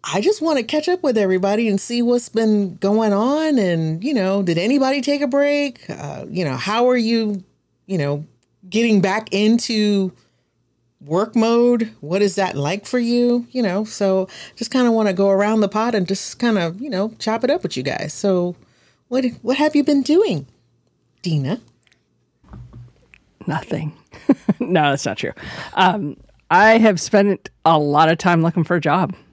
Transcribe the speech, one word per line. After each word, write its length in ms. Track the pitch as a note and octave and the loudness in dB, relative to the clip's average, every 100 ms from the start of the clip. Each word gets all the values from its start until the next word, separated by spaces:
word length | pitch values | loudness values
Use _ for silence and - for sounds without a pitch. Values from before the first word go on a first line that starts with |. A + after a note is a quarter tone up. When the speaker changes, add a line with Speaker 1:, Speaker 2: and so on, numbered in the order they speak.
| - | -4
Speaker 1:
I 160 | F#3 | -2
just 200 | B3+ G#4+ | 0 0
wanna 220 | D#4+ D4 | 0 -2
catch 240 | A3+ D#4 D4+ | 0 -2 0
up 160 | F4+ | -2
with 140 | D4+ A3 | 0 0
everybody 500 | G3 F#3 G3 G#3+ A#3 | 2 0 0 0 0
and 140 | G3 | -2
see 200 | - A#3+ | -2 -2
what's 280 | A#3+ A#3+ A#3+ | 0 0 0
been 460 | A3 A3 G#3 G3 - | -2 2 2 0 -2
going 340 | F#3+ G#3 A3 | 0 2 2
on. 460 | G3+ A#3 D4 D#4 C#4 | 0 0 0 0 2
And, 420 | F#3+ E3 D#3+ D#3+ | 2 0 -2 -4
you 120 | A#3 | -2
know, 280 | C4+ F#3+ G3+ | -2 0 0
did 160 | F3+ E3 | 0 0
anybody 440 | G3 C#4 C4 C#4 | 0 2 2 0
take 180 | B3+ C#4+ | 0 -2
a 60 | C#4+ | 0
break? 540 | C#4 C#4+ D4 C#4+ A#3+ - | 0 0 0 -2 -6 -16
Uh, 360 | - D3 - - | -12 -10 -12 -8
you 160 | E3+ D#3+ | -4 -4
know, 100 | B2+ | -4
how 320 | D3+ A3 B3 | -4 0 2
are 60 | B3 | 2
you, 460 | A3 A#3 A3 G3+ - _ _ _ - | 2 0 -2 -6 -10 _ _ _ -6
you 100 | F#3+ | -4
know, 280 | C#3+ D3 D#3 _ _ _ F#3 | -2 -4 -8 _ _ _ -6
getting 320 | G#3+ A#3 G#3 | -2 2 2
back 320 | F#3 G3+ A3 | 2 -2 -4
into 800 | G3 G#3+ A#3 - A3 G#3 G3+ F#3 - _ _ _ _ _ _ _ _ C#3+ | 0 2 2 0 -2 0 0 -2 -6 _ _ _ _ _ _ _ _ -6
work 300 | E3 A3 A#3 | -2 0 0
mode? 580 | A3 A#3 A#3+ A#3+ A3 - | 2 4 4 2 -2 -8
What 200 | D3 F#3 | -6 0
is 140 | G3+ G3+ | 0 0
that 200 | F#3 - | -2 -2
like 300 | C#3+ G3 - | -2 -4 -4
for 140 | B3+ | -2
you? 480 | A#3 A#3+ A#3+ A#3+ A#3+ | 0 2 2 0 -2
You 100 | B3+ | -4
know, 220 | A3+ F#3 A3 | -2 -2 -4
so 420 | - G3 F#3+ F#3+ - - - | -2 0 0 -2 -10 -20 -12
just 160 | A3+ | -4
kinda 200 | C4 B3 | 0 2
wanna 220 | A3+ G#3+ | 2 0
go 160 | F3+ G3 | 2 2
around 320 | G3 G3+ A3 | 2 2 2
the 80 | G3+ | 0
pod 240 | G#3+ A#3 A3+ | 0 0 -2
and 120 | F3+ | -2
just 320 | G3 - - | -4 -6 -4
kinda, 340 | A#3+ G#3+ E3+ F3+ | 0 0 -2 -6
you 100 | C#4+ | -8
know, 240 | F#3+ G#3+ A3 | -4 -4 -6
chop 240 | - A3+ | -4 -2
it 60 | A#3+ | 0
up 140 | E4 | -2
with 140 | - - | -4 -6
you 60 | |
guys. 300 | C3+ - C#3+ | -4 -6 -8
So 420 | - G3+ F#3 F3 F3 _ _ _ _ _ | -4 -2 0 -2 -8 _ _ _ _ _
what, 160 | B3 B3+ - | -2 -2 -4
what 160 | G3 C#4 | -4 0
have 180 | D4+ D4 | 2 2
you 80 | |
been 180 | C#4+ C#4+ | 2 0
doing, 460 | C4 D#4+ G#4 E3+ C3+ _ _ _ _ _ _ _ | 2 2 2 0 -6 _ _ _ _ _ _ _
Dina? 400 | F3+ D#3 C3 G#3+ - _ _ _ _ _ _ _ _ - - - - _ _ _ _ _ - | -2 -2 -2 -4 -8 _ _ _ _ _ _ _ _ -20 -20 -20 -20 _ _ _ _ _ -6
Speaker 2:
Nothing. 480 | D#3 - - D#3 - _ - - | -6 -6 -8 -8 -12 _ -18 -2
<laughs> 100 | C4+ - - | -2 0 -4
No, 300 | B3 F3 D3 | 0 0 2
that's 160 | C#3 - | 0 -4
not 120 | F#2+ | -6
true. 140 | - - - - - - | -8 -10 -14 -14 -8 0
Um, 420 | F#3 G#3 D3 - - _ _ | 2 2 -6 -10 -20 _ _
I 280 | F3 A3 A3+ | 4 6 6
have 200 | A3 F#3 | 6 2
spent 500 | - G#3 G3+ F#3+ - _ | 2 2 4 0 -6 _
a 140 | D#3+ D#3+ | 2 2
lot 300 | D3 D3 D#3+ | 2 4 4
of 60 | E3 | 4
time 240 | F#3 F3 | 2 2
looking 220 | D#3+ F3+ D#3 | 2 0 0
for 100 | F3 | 0
a 60 | |
job. 340 | D3+ D#3+ F3 F#3 _ | 0 0 0 -6 _